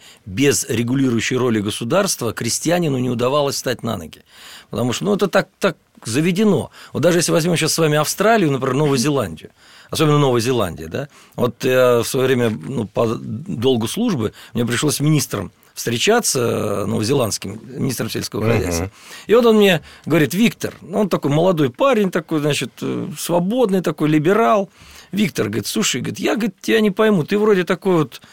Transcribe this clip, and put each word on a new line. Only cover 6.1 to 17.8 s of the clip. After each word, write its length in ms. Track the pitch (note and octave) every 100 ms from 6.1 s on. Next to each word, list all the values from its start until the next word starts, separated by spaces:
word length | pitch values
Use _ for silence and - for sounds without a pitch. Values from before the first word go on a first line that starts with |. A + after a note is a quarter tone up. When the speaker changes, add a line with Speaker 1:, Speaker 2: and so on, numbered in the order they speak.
| A2+ E3 F3+ G#3+ D#3+ - - -
Speaker 1:
Вот 100 | -
даже 160 | E3+ F3
если 140 | D#3+
возьмем 240 | E3 D#3+ E3
щас 160 | D#3
с 60 | -
вами 180 | D#3+ D3
Австралию, 540 | D3+ - G3 A3+ E3
например, 260 | C3+ C3+ C3
Новую 220 | D3+ C#3
Зеландию, 520 | C3 C#3 G2+ D#2+ - _ - - -
особенно 280 | - D#3 D3
Новая 220 | C#3+ A#2+
Зеландия, 480 | A2+ B2 F#2+ D2 D#2+
да? 200 | A2+ C#3+ - -
Вот 300 | - A#2 -
я 380 | C3 B2+ B2 A#2+
в 20 | A2
свое 180 | C3+ C3
время, 240 | B2+ A#2+
ну, 360 | G#2+ G2+ C3+ G#2+
по 200 | - A#2 B2
долгу 720 | C3 A2 E3 - B2 B2 A2
службы, 440 | - A#3+ D#3 G#2 - -
мне 100 | A2
пришлось 320 | A#2+ A#2+ D3+ C#3
с 40 |
министром 500 | D3 D#3 B2+ G2+ F2+ - _
встречаться, 680 | - - A#2+ - A#3 - C3+
э, 440 | A#2 G#2+ G#2 G2 G2+
новозеландским, 720 | A2 G#2+ C#3+ A2 F#2 F#2+ G#2 A#2+
министром 420 | C3